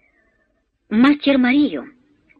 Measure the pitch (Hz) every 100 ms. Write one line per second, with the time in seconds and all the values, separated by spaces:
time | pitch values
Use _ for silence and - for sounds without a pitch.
0 | _ _ _ _ _ _ _ _ - 214
1 | 262 294 277 269 247 277 285 151 123 _
2 | _ _ _ -